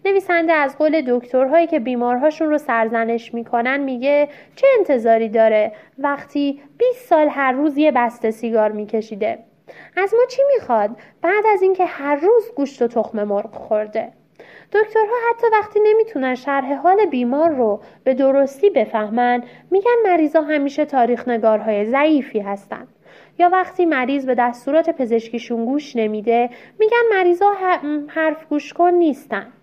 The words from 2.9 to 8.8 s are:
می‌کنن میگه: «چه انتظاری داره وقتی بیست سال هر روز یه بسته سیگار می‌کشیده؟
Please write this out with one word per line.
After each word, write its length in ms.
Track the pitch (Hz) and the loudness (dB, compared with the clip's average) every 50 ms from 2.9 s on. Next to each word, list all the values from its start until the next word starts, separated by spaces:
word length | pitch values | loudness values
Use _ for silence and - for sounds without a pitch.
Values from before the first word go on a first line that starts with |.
| 240 226 226 226 233 226 233 - - | -2 -4 -2 -2 -4 -6 -6 -8 -10
می‌کنن 460 | 233 233 - - 233 233 254 269 277 | -10 -8 -4 -4 -2 -2 -2 -2 -4
میگه: 480 | 285 269 254 240 247 277 285 294 294 285 - - - _ _ | -4 -6 -6 -4 0 0 2 2 0 0 -4 -20 -20 _ _
«چه 100 | - - 539 523 453 | 2 2 4 4 4
انتظاری 500 | 359 - 285 240 220 233 226 226 226 220 | 2 2 0 2 4 2 2 2 2 0
داره 440 | 214 226 220 220 220 214 214 220 214 - - _ _ - | 2 4 4 4 4 2 0 0 -4 -12 -20 _ _ -6
وقتی 640 | 269 285 285 277 - - - 294 285 285 277 285 - - _ _ | -4 -4 -4 -4 -8 -8 -4 -2 -2 -2 -4 -6 -14 -20 _ _
بیست 300 | 466 508 494 - - - | 0 0 0 -4 0 2
سال 200 | 349 311 302 294 | 4 4 4 2
هر 240 | - 277 269 262 | 0 0 -2 0
روز 260 | 254 262 294 311 269 277 | 0 0 -2 -2 0 2
یه 140 | 311 311 | 2 2
بسته 380 | 247 247 240 233 233 - - 220 | 2 2 0 0 -4 -4 -4 -6
سیگار 420 | 220 220 - 226 226 220 214 208 | -4 -4 -6 -2 0 0 0 0
می‌کشیده؟ 680 | 214 208 | -2 -6